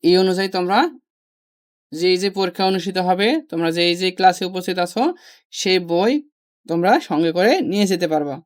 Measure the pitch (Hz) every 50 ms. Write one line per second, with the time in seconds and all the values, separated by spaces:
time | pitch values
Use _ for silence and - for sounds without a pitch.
0 | - 170 180 185 190 190 185 180 190 190 190 185 180 175 196 226 294 349 - -
1 | _ _ _ _ _ _ _ _ _ _ _ _ _ _ _ _ _ _ - 156
2 | 170 180 185 180 190 202 190 196 190 180 175 - 190 190 190 190 175 196 185 185
3 | 180 180 185 180 202 220 277 320 302 _ - 165 170 165 165 170 170 175 175 175
4 | 190 185 180 185 185 185 180 - 196 180 185 185 175 - 185 180 175 175 - 214
5 | 247 330 339 - - - - _ _ _ - - - 202 185 185 180 165 165 175
6 | 190 220 269 294 294 _ _ _ _ _ _ _ _ - 165 170 170 185 226 320
7 | - - 180 151 165 165 160 175 185 220 285 381 - - 180 202 208 185 190 175
8 | 190 170 156 151 147 147 135 151 170